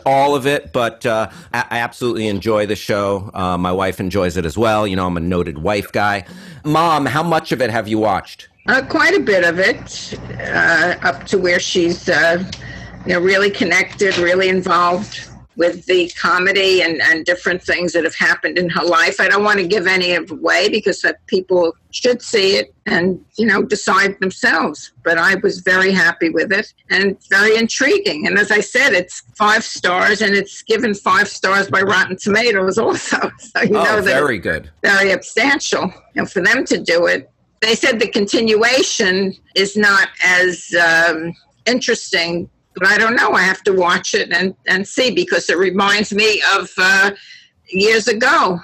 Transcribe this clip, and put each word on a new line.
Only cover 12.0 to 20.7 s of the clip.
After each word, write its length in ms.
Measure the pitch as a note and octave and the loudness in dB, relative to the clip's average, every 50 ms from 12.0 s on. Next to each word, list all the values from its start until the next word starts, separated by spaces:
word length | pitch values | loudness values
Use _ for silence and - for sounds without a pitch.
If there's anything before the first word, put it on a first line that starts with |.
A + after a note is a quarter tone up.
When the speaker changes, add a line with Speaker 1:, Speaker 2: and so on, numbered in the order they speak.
| - G3 | -2 -2
Speaker 2:
uh, 360 | E3 D3 D#3+ E3 E3+ F3+ F#3 F#3 - - - - - - - - - - - | 0 2 2 2 2 0 -2 -6 -10 -12 -14 -14 -14 -14 -16 -16 -18 -10 -6
you 80 | - F3+ | -2 -2
know, 60 | F3 | 0
really 300 | F3 F#3+ G3 F#3+ G3+ G3+ | 2 2 2 2 2 0
connected, 680 | G3 - A#3 E3+ E3+ F#3 F#3+ - - - G3+ F#3+ F#3 F3 | 0 0 -2 0 2 0 0 -2 -2 0 0 0 2 2
really 280 | F3 F3 F3+ F#3 F#3+ F#3 | 2 2 2 2 2 2
involved, 800 | F#3 F#3 F3+ F#3+ E3+ E3+ F3 F3 F3 F3 - - - - - - - - - - _ - | 2 0 0 2 2 4 4 4 2 0 -2 -6 -12 -14 -16 -16 -20 -20 -20 -10 _ 0
with 260 | - - - F3+ - - | 0 0 0 -2 -2 0
the 220 | F#3 F3+ E3+ - - - | 2 2 2 0 -4 -4
comedy 640 | - F3+ E3+ F3+ F3+ G3 F#3+ G3 F#3+ F#3+ F#3+ F#3 | 0 0 2 2 2 2 2 2 2 2 2 2
and, 200 | E3 E3 E3 C#3 | 2 0 0 0
and 240 | G#2+ D#3 D#3+ D#3+ D#3+ | 0 0 0 0 0
different 360 | - F3 F3 - G3 F3 F3+ | -2 -2 -2 -2 -4 -4 -4
things 300 | - - E3+ D#3+ F3+ F3 | -4 -4 -4 -2 -2 -2
that 140 | - F3 D#3 | 0 0 0
have 100 | D#3+ - | -2 -2
happened 420 | - G3 E3 F3 - - E3 D3 F3+ | 0 0 0 0 0 -2 -4 -2 -2
in 120 | F3+ F3 | -2 -2
her 140 | E3+ F3+ D3+ | -2 -2 0
life. 360 | F3 E3+ E3 E3+ F#3 G3 - | 2 2 2 2 2 2 2
I 80 | G3+ F#3+ | 2 2
don't 160 | G3 G3+ G#3 | 2 2 2
want 160 | G#3+ G#3 G3 | 2 2 2
to 80 | F#3 E3+ | 0 0
give 200 | G3+ G#3+ E3+ F#3+ | 0 0 0 2
any 260 | F#3+ F#3 F3+ F3 F3 | 0 0 0 0 0
of 80 | E3+ D#3 | -2 -4
it 80 | - | -6
away 380 | D#3+ C3 D#3+ E3 E3 E3+ F#3+ | -8 -4 -2 0 2 2 2
because 320 | G#3+ | 0